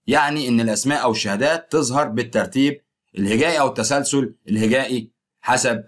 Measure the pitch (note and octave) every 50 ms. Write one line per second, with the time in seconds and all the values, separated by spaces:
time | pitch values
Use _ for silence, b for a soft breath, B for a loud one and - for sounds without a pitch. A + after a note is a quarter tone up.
0 | _ A2 C3+ D3+ C#3+ D3 D3 D3+ C3+ B2 A#2+ A#2 A2+ A2+ G#2+ G#2+ - C3+ - -
1 | A#2+ A#2+ A2 - - G2+ G2 G#2 C3+ D3+ E3 E3 - - D3+ D#3+ C#3+ A#2 B2 C#3+
2 | G3 A2 A2 B2 A#2 A2+ - G#2+ G2 F#2 - C3 C#3 C#3+ C#3+ - _ _ _ _
3 | _ _ - F#2+ G2+ G2+ A2 A#2 D3+ E3+ E3 D3+ C3+ B2 - B2 A2 A2+ C#3 C#3+
4 | C3+ - C#3+ C#3 C3 A2 - _ _ - G#2+ G#2+ A2 A2 B2+ C3 C3 A2+ B2+ A#2+
5 | G#2+ - _ _ _ _ _ _ - B2 B2+ B2+ B2+ B2 A2+ G2 -